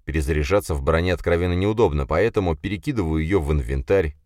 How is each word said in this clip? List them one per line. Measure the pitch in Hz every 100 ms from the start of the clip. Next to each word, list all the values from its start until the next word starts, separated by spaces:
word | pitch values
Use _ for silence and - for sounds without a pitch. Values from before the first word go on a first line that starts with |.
| -
Перезаряжаться | 76 69 73 71 101 - 78
в |
броне | 67 80 90
откровенно | 87 85 85 90
неудобно, | 87 101 110 101 71 65
поэтому | 80 110 110 90 80
перекидываю | 101 95 - 120 80 80
ее | 80 98
в | 73
инвентарь | 76 60 67 - 98 80 -